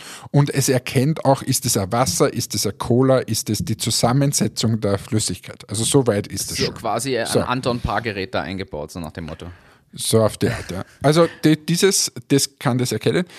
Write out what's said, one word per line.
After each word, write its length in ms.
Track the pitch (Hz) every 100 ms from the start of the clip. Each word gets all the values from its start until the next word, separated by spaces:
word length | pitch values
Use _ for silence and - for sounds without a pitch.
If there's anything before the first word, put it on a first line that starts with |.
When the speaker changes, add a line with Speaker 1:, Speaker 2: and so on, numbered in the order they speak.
| - - -
Speaker 1:
Und 180 | 143 147
es 160 | 139 131
erkennt 560 | 127 - 131 139 160 135
auch, 160 | 131
ist 240 | - 123 123
es 120 | 113
ein 140 | 92
Wasser, 400 | 117 131 - 147
ist 240 | 117 - 104
es 100 | 104
ein 100 | -
Cola, 420 | - 120 131 131
ist 300 | - 113 -
es 100 | 104 -
die 120 | 104
Zusammensetzung 1000 | 113 - 117 131 139 - - - 110 110
der 180 | 107 98
Flüssigkeit. 720 | - 110 - 90 - - -
Also 140 | 104
so 220 | 113 143 120
weit 200 | 101 -
ist 240 | - -
es 60 | -
Speaker 2:
So 80 | -
Speaker 1:
schon. 100 | -
Speaker 2:
quasi 420 | 107 110 135 120
ein 80 | 113
Speaker 1:
So. 140 | 110
Speaker 2:
Anton-Paar-Gerät 920 | 98 127 123 120 131 107 113 98 92 98
da 60 |
eingebaut, 500 | 76 95 95 73 76
so 80 | 90
nach 120 | 78
dem 140 | - 78
Motto. 220 | 80 85 - _ _ _ -
Speaker 1:
So 240 | - 113
auf 140 | 107 -
die 120 | -
Art, 200 | - -
ja. 120 | 87 - -
Also 260 | 139 156 170 - 151
die, 100 | 156 -
dieses, 460 | 175 190 196 - - -
das 320 | 139 - _
kann 180 | 139 123
das 140 | 127
erkennen. 320 | 107 - 170 180